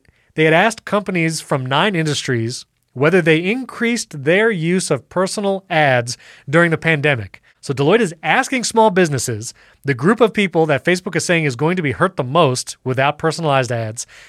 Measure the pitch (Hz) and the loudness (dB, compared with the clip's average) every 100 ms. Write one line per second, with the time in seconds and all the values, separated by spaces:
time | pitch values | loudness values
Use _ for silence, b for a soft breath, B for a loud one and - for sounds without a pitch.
0 | _ _ _ - 160 160 220 220 - 202 | _ _ _ 0 4 4 2 -2 -4 -4
1 | 202 185 160 160 - 147 127 139 202 180 | -2 -2 -2 -4 -4 -4 0 0 0 0
2 | 156 139 - 123 113 127 - _ _ 123 | -2 -4 -2 -2 -4 -8 -14 _ _ -2
3 | 147 185 165 156 180 254 247 - 233 233 | 2 4 4 2 0 -4 -6 -6 -2 -2
4 | - 151 135 185 226 196 160 185 - 139 | -6 -6 0 2 2 0 0 -2 0 -4
5 | - 180 185 - 202 196 - 165 147 127 | -4 -4 -2 -2 -4 -4 -2 0 2 2
6 | 120 - B B - 156 170 156 165 156 | 0 -8 B B -2 2 2 2 0 0
7 | 147 127 98 - b b - 131 143 220 | 0 -2 -4 -16 b b -8 0 2 4
8 | 196 165 156 202 262 262 208 226 220 185 | 2 -2 -2 0 0 -4 -2 2 4 4
9 | 170 135 - 107 113 - b b 139 123 | 2 0 -4 -8 -10 -16 b b -6 0
10 | 151 226 226 - 196 165 160 135 - 180 | 0 4 2 2 0 2 2 2 0 0
11 | 196 165 - 170 151 120 151 185 147 120 | -2 -6 -2 0 0 -2 -2 0 -2 0
12 | 180 185 123 156 147 127 - - 127 127 | -2 -2 -2 2 2 0 -6 -10 -6 0
13 | 139 147 165 151 160 135 123 117 110 113 | 0 0 -4 -2 0 0 0 -4 -6 -10
14 | - B | -14 B